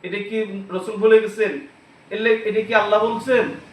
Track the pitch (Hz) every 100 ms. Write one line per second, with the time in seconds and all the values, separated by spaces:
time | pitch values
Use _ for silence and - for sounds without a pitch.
0 | 180 202 202 220 214 196 190 185 196 214
1 | 220 220 214 214 214 277 - _ _ _
2 | _ 202 226 220 214 214 208 220 208 208
3 | 220 208 262 247 202 - -